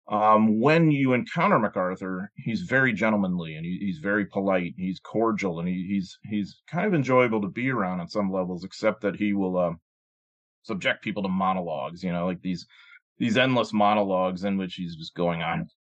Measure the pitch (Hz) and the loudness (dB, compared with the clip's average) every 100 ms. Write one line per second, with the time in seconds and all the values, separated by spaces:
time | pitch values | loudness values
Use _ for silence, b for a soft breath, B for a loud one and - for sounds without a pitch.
0 | - 107 107 107 110 107 131 160 160 143 | -4 2 6 6 6 4 4 6 6 4
1 | 131 123 113 170 190 156 104 101 92 95 | 4 2 0 0 2 4 2 0 -2 -4
2 | 95 92 101 - - 107 87 131 131 98 | -6 -6 -8 -8 -4 -4 0 2 2 2
3 | 110 104 92 90 80 78 85 92 101 80 | 2 2 0 -2 -6 -8 -8 -6 -6 -4
4 | 98 104 95 98 98 95 87 - 92 90 | -2 -2 -2 -2 0 0 -2 -4 -6 -6
5 | - 107 113 101 95 82 87 90 92 98 | -6 -2 0 0 -2 -4 -4 -4 -2 -4
6 | 92 - 98 107 92 - _ 160 208 170 | -4 -12 -8 -6 -6 -10 _ -4 0 0
7 | 127 127 123 110 98 113 131 123 92 90 | 4 4 4 2 -2 -4 -4 -2 -2 -4
8 | 82 107 98 95 90 87 95 - 110 - | -4 -4 -2 -2 -4 -6 -10 -2 -2 0
9 | 101 90 104 101 92 92 87 85 _ _ | -4 -2 -2 0 0 0 -2 -4 _ _
10 | _ _ _ _ _ _ - 101 127 120 | _ _ _ _ _ _ -8 -4 -2 -2
11 | 113 101 95 95 95 92 85 73 69 87 | -4 -4 -2 0 2 0 -2 -4 -6 -6
12 | 92 87 90 87 92 87 - B B B | -4 -2 -2 -4 -4 -6 -8 B B B
13 | _ _ 123 123 131 123 110 107 101 107 | _ _ 0 2 4 2 0 2 4 4
14 | 98 92 92 92 101 98 92 - 87 80 | 2 2 0 -2 -2 -2 -4 -6 -10 -10
15 | 80 - 87 82 82 82 - _ | -12 -2 -2 0 -2 -4 -6 _